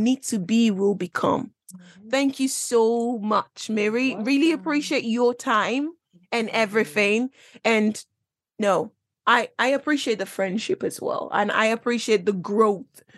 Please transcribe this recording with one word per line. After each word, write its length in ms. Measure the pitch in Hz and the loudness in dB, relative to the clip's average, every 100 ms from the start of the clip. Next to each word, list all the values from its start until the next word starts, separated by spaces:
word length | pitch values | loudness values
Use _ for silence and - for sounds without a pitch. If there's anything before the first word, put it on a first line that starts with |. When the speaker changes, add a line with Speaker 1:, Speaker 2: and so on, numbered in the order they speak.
| 226 | 2
Speaker 1:
need 140 | 262 | 0
to 140 | - 214 | -2 -4
be 300 | 170 226 226 | 0 2 2
will 240 | 190 196 196 | 2 0 0
become. 560 | 180 - 196 - - _ - | -4 -2 0 0 -4 _ -20
Speaker 2:
Mm-hmm. 340 | 185 - 190 214 | -20 -20 -18 -4
Speaker 1:
Thank 300 | 262 277 269 | 0 0 0
you 80 | 262 | -4
so 720 | - - 233 226 233 233 240 | -4 0 2 4 2 0 -2
much, 500 | 208 208 - - - | 0 0 -2 -12 -4
Mary. 380 | 214 208 226 262 | -2 0 0 -2
Speaker 2:
You're 120 | 202 | -2
Speaker 1:
Really 240 | 220 277 330 | 0 2 2
Speaker 2:
welcome. 100 | 311 | 0
Speaker 1:
appreciate 440 | 247 294 294 277 | -2 -2 0 -2
your 280 | 233 233 247 | 0 2 0
time 600 | 240 262 220 185 254 302 349 _ 175 - | 0 0 0 0 -2 -4 -8 _ -20 -6
and 160 | 233 226 | -4 -2
Speaker 2:
Mm-hmm. 80 | 220 | -2
Speaker 1:
everything. 680 | 214 220 214 214 202 220 254 _ - - | 0 0 0 0 2 0 -2 _ -20 -4
And 400 | 220 226 214 214 - _ _ _ _ - | 0 2 2 -2 -12 _ _ _ _ -2
no, 320 | 202 175 - _ _ _ - | 0 0 -2 _ _ _ 2
I, 220 | 240 - - | 2 2 -2
I 100 | 247 | 0
appreciate 500 | 269 302 294 277 208 | 0 0 -2 0 -2
the 80 | 190 | -4
friendship 580 | - 190 190 - 185 | -4 -2 -2 -4 -4
as 160 | - - | -4 -4
well. 300 | - - - | -6 -4 -4
And 180 | - 208 | -2 0
I 160 | - 220 | 2 0
appreciate 600 | 226 240 240 - 214 185 | 0 -2 -2 2 0 2
the 80 | |
growth 680 | 190 170 208 220 196 - - _ | -2 -2 2 2 2 -6 -20 _